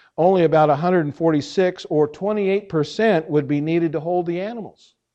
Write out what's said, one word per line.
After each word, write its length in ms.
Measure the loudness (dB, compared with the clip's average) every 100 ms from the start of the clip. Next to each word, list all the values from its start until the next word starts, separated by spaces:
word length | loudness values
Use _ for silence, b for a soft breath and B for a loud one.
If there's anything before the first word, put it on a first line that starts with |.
| b 0
only 260 | 2 4
about 260 | 4 4 4
a 60 | 2
hundred 300 | 2 0 0
and 100 | 0
forty-six, 720 | 0 0 -2 0 0 -2 -4
or 200 | 0 0
twenty-eight 600 | -2 -4 -2 0 -2 -2
percent, 600 | -4 -2 0 2 2 0
would 200 | -2 0
be 120 | -2
needed 300 | 0 0 0
to 80 | -4
hold 260 | -2 -4 -2
the 140 | -4
animals. 540 | -6 -10 -14 _ _ _ _